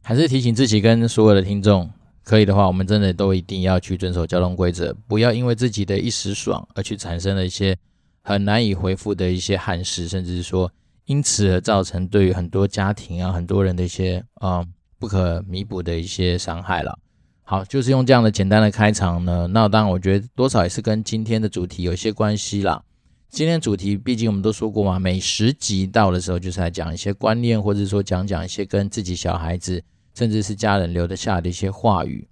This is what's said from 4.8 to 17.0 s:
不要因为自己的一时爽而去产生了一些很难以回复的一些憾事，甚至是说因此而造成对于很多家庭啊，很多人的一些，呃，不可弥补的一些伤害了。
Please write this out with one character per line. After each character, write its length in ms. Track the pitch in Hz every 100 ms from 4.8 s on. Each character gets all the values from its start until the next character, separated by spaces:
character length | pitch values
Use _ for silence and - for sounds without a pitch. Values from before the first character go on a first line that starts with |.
| 82 - -
不 100 | 107
要 140 | 120
因 120 | 117
为 80 | 123
自 160 | 113 123
己 160 | 104
的 140 | 95 98
一 100 | 117
时 240 | - 95
爽 320 | 98 110 - - -
而 60 |
去 140 | 92 104
产 220 | 92 85
生 160 | 98
了 100 | 98
一 40 | 92
些 280 | - 98 92 _ _ _ _
很 220 | - 101
难 200 | 101 107
以 80 | 110
回 220 | 92 92
复 180 | 95 104
的 160 | 98 90
一 80 | 90
些 200 | 92 95
憾 280 | - 87
事， 220 | 90 - 85
甚 180 | 95
至 120 | 87 90
是 60 |
说 260 | 85 92 90 _ _ _ -
因 140 | 143
此 300 | - - 101
而 100 | 92
造 220 | 90 101
成 240 | 90 92 90
对 200 | 104 92
于 60 |
很 160 | 92 85
多 200 | 98 98
家 240 | - 95
庭 320 | 101 - 87
啊， 80 | 92
很 120 | 87
多 200 | 87 98
人 100 | 95
的 80 | 90
一 60 | 90
些， 340 | - 92 90 -
呃， 300 | _ 98 90 87 - _ _
不 120 | 110
可 340 | 95 90 85 95
弥 160 | 92
补 180 | 101 92
的 160 | 85 82
一 60 |
些 340 | 87 - 90 87
伤 240 | - 85
害 220 | 90 87
了。 120 | 69 -